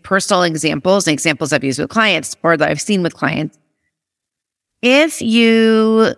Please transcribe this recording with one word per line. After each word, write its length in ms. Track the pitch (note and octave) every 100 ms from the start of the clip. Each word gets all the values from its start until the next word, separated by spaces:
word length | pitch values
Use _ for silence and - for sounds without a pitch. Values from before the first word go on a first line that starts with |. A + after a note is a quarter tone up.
personal 400 | - F#3+ - F#3
examples 640 | F3 D#3 D#3 D3+ F3+ G3 E3+
and 60 |
examples 400 | D3 E3 C#3+ D3
I've 100 | D3
used 160 | C3+ C3
with 100 | -
clients 460 | A3+ G#3+ D#3+ - -
or 140 | E3 D#3+
that 120 | D3+
I've 120 | D3
seen 220 | - G3
with 100 | E3
clients. 440 | - C#3+ D3+ D3+ _ _ _ _ _ _ _ _ _ _ _ _ -
If 400 | A#3+ C#4 D#4+ -
you 920 | A3+ A3+ A3+ A3+ A3 A3 A3 A3 A3